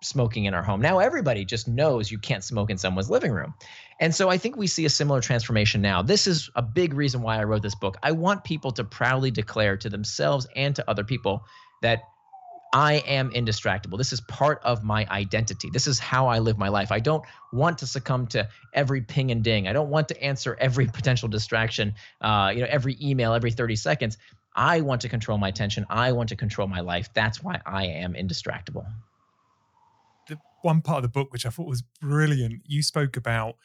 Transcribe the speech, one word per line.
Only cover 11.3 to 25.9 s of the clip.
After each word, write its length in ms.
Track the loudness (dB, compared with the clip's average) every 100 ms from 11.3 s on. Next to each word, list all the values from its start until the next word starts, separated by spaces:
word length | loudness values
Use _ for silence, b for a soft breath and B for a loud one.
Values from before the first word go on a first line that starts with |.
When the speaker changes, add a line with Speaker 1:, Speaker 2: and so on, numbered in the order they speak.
| -2 B B B _
Speaker 1:
that 180 | 0 0 -2 _ _ -20 -18 -20 0
I 220 | 2 4 2
am 240 | 0 -2 0
indistractable. 640 | 0 0 0 -2 -2 -4 -4
This 160 | -4
is 80 | -6
part 400 | -8 0 0 2
of 200 | -2 -2
my 220 | 0 0 0
identity. 580 | -2 0 0 0 -4 -4
This 180 | -2 0
is 120 | -2
how 280 | 0 2 4
I 120 | 2
live 180 | 2 0
my 120 | 0
life. 220 | 0 0
I 80 | 0
don't 220 | 2 0 B B -6
want 260 | 0 2 0
to 60 |
succumb 400 | -4 -4 -2 -2 0
to 200 | -2 -2 B -4
every 280 | 0 2 0
ping 280 | -2 0 0
and 140 | 2
ding. 240 | 2 2 2
I 60 |
don't 160 | 0 2
want 180 | 0 0
to 160 | -2
answer 340 | -4 -2 -4 0
every 280 | 2 2 2
<laughs> 60 |
potential 340 | 2 0 2 0
distraction, 640 | -2 0 0 0 0 -2 -4 B -2
uh, 300 | 2 4 4
you 60 | 2
know, 60 | 2
every 280 | 0 0 -2
email 320 | 0 2 4
every 180 | 2 2
thirty 240 | 0 0
seconds. 420 | 0 0 0 -2 -6 b -20 _
I 280 | -2 2 2
want 180 | 2 -2
to 80 | -2
control 280 | -4 -2 0
my 100 | 0
attention. 380 | 0 -2 -2
I 220 | -2